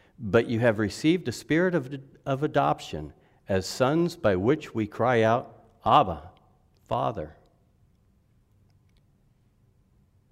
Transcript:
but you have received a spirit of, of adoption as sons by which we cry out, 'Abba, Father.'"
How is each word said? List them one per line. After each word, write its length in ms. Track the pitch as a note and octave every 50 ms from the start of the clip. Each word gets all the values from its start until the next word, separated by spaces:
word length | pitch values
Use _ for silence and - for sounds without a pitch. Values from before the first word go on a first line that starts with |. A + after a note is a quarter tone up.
| _ _ _ -
but 280 | A#2 G2+ E2+ A2+ A#2+ -
you 120 | A#2 A2
have 200 | A#2 A#2+ G#2+ G2+
received 480 | A2 G2+ - - - D#3 E3+ F#3 D#3 B2+
a 40 |
spirit 420 | A2 - - - D3 E3 F3+ F#3 F3
of, 260 | E3 B2+ C3+ C#3+ C3+ C#3 - - - -
of 180 | C#3+ C#3 C3+ D3+
adoption 680 | D3 B2 D3 C#3 D3 D3+ - - - - D#2 D2+ C#2+ - _ _ _ _ _ _ -
as 160 | G2+ F#2+ F#2
sons 500 | - - - B2+ B2+ D3+ E3 F3 E3+ -
by 200 | - - G#2+ F#2+
which 400 | F2+ F#2+ A#2 D3+ D#3 - - -
we 100 | A#2 G#2+
cry 380 | G2+ - - A2+ A#2+ B2+ A#2 A2
out, 400 | A2 A2+ B2+ - - - - - _ _ _ -
'Abba, 460 | G#2+ A#2 D3 C#3 F#2+ E2 D2+ D2+ - - _ _ _ _ _ _ _ _ _ _
Father.'" 520 | - A2+ A#2+ C3+ C3 A#2+ - D#2 D#2 - - _ _ _ _ _ _ _ _ _ _ _ _ _ _ _ _ _ _ _ _ _ _ _ _ _ _ _ _ _ _ _ _ _ _ _ _ _ _ _ _ _ _ _ _ _ _ _ _ _ _ _ _ _ _ _ _ _ _